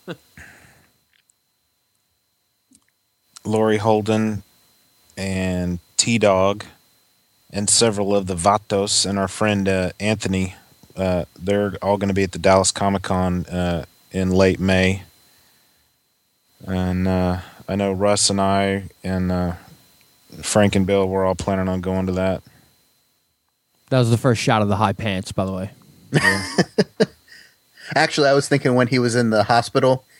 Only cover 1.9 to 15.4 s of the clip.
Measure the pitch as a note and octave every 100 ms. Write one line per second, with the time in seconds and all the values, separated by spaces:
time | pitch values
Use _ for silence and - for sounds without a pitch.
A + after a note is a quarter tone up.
1.9 | _ _ _ _ _ _ _ _ _ _
2.9 | _ _ _ _ - A2 G#2+ A2 G#2+ A2
3.9 | G#2+ G#2+ A2 A2 G#2 - _ _ _ _
4.9 | _ _ - G2 F#2 F#2 F2+ F2+ F2 -
5.9 | - A#2 A#2 G#2 F#2+ G2 G#2 - - _
6.9 | _ _ _ _ _ _ G2 G#2 - A#2
7.9 | G2+ G2 G2+ F#2+ F2 G2 G#2 - G2+ G2+
8.9 | - F#2 G2+ F#2+ - G#2+ G2+ F#2+ F#2+ F2+
9.9 | - G#2 G#2 F#2 F#2 F#2 - _ _ _
10.9 | - F#2+ F2+ D#2 - F#2 G2+ G2+ F#2 G2
11.9 | G2+ G2 G2 F#2 E2+ F#2+ F#2+ F#2 - G2
12.9 | G2 - F#2 F#2 F2+ - F2+ F2 E2+ -
13.9 | _ _ F#2+ F#2 F#2 F#2+ F2+ F#2+ F#2 F#2
14.9 | G2 - _ _ _